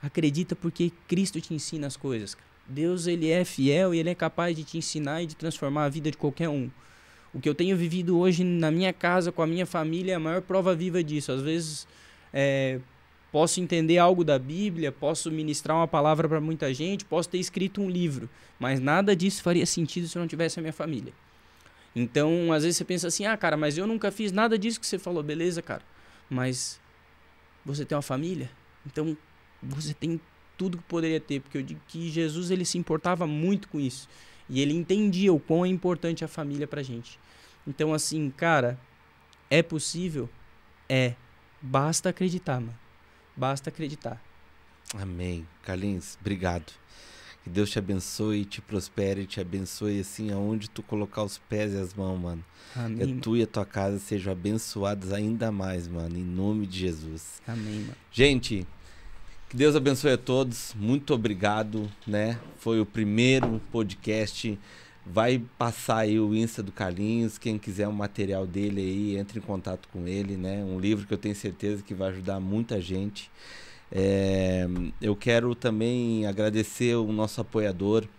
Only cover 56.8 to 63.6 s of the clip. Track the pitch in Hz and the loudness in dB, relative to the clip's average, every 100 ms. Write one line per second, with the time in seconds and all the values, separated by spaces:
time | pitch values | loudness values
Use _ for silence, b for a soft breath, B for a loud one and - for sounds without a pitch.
56.8 | 92 80 80 80 - - - 117 107 107 | -4 -4 -8 -12 -12 -16 -8 -6 -6 -6
57.8 | 107 - - - 139 131 - 104 90 - | -8 -12 -10 4 6 6 0 -4 -6 -12
58.8 | B B B B B B - 120 147 151 | B B B B B B -10 4 6 6
59.8 | 135 131 147 123 127 127 131 117 - 110 | 4 4 4 2 4 2 2 -2 -8 -4
60.8 | 104 139 143 135 107 98 101 107 107 107 | 0 0 2 2 2 2 2 2 0 -2
61.8 | 104 104 - 104 107 113 - - - 113 | -4 -8 -2 0 0 -2 -8 -8 0 2
62.8 | 104 - 107 107 123 131 123 110 | 2 0 2 4 6 6 4 -2